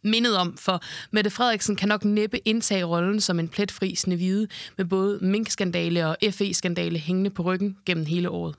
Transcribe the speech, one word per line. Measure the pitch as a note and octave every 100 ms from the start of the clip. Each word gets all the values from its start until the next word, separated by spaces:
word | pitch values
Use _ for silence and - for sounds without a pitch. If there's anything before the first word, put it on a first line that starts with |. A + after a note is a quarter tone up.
Mindet | G3+ A3+ A#3+ G3+
om, | F3 -
for | - F3+ - - -
Mette | G#3 G#3
Frederiksen | - B3 G#3+ - G3+
kan | G3
nok | G#3 G#3
næppe | G#3 G#3+ A#3+ -
indtage | A3+ - G3
rollen | F3 E3+ F3+ G#3
som | G3+ F3
en | E3
pletfri | - G3+ - F#3+ F#3
Snehvide | - F3 F#3 G3 G#3+ - - -
med | F3+
både | F#3+ G3 G3+
minkskandale | F#3 G#3 A3 - F#3+ F3 E3+ E3+ D#3+
og | D#3+ G#3+
F | F#3
E-skandale | G3 F3+ F3+ E3+ E3+ E3
hængende | D#3 F#3 G3
på | G3
ryggen | E3+ F#3 G3+ G3 -
gennem | E3+ D3+
hele | E3+ F3
året. | - E2+